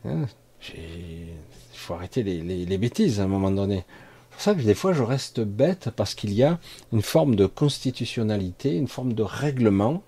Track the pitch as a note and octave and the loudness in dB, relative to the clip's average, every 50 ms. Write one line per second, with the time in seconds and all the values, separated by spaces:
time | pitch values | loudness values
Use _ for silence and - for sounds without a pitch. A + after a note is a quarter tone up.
0 | - - C#3+ D#3+ D3+ A2 - _ _ _ _ - - - - D#2+ D#2+ D#2+ E2 F2 | -6 -6 -4 -4 -4 -6 -8 _ _ _ _ -20 -20 -18 -16 -16 -16 -14 -14 -14
1 | F2 E2 E2 E2 E2+ E2 E2 D#2 D2 - - - - - - - - - F2 E2 | -12 -12 -14 -14 -14 -14 -14 -16 -18 -20 -20 -20 -20 -20 -20 -18 -10 -10 -10 -10
2 | F2+ F2 - C3 A2 G2 F2+ E2 E2 F2 F#2 F2+ F2 F2 G2 F#2 G#2+ B2 - - | -10 -4 -4 -2 -2 -2 -2 -4 -4 -6 -4 -4 -2 -2 -2 0 0 -2 0 2
3 | A3+ F3 A2 G2+ G2 F#2+ G2 G2 G2 F#2+ G2 G2 G2 G2 G2+ F#2 - _ - - | 2 2 2 2 0 0 2 2 2 2 2 2 0 0 0 -2 -4 _ -20 -20
4 | - - - - - _ - - - G3+ G#3 E3+ A#2+ G#2+ G2+ - - F#3+ F3+ D3 | -20 -20 -20 -20 -20 _ -16 -2 0 0 2 2 4 4 4 4 4 0 2 2
5 | A#2+ G#2 C3+ C3+ - - - B2+ A2+ G#2 G2+ A2 C3+ E3+ F#3+ - - B2+ - - | 2 0 0 -2 -4 -6 -4 -4 -4 -4 0 2 2 2 2 -2 -6 -8 -4 -2
6 | G#2 - - - - G#2 G2 G#2+ C3 D3+ F3 E3+ - - - - - - A2+ A2 | -4 -4 -4 -6 -4 -2 2 4 4 4 2 0 -6 -16 -20 -20 -8 -2 0 0
7 | G2+ - - D#3+ D#3+ C#3+ A#2 G2 G2 F#2+ - - D3+ C#3+ C#3 - - C3 - - | 0 2 2 4 4 4 6 4 4 2 4 2 0 0 0 0 -4 -6 -4 -4
8 | A#2+ - - B2 A2+ G#2+ G#2+ G2+ F#2+ F2+ F#2 - - - E3 E3+ C#3 A#2 - - | -8 -4 -2 -2 0 0 0 0 -2 -4 -6 -4 -2 -2 0 0 -2 -4 -4 -4
9 | B2+ B2+ A2+ G#2+ G#2+ F#2 - F2+ C3+ D3+ C3+ B2+ A#2 G#2+ G2 G2 G2+ A#2 D#3 F#3+ | -4 -2 0 -2 -2 -4 -2 -2 -2 -2 2 4 4 6 6 6 4 2 0 -2
10 | - | -6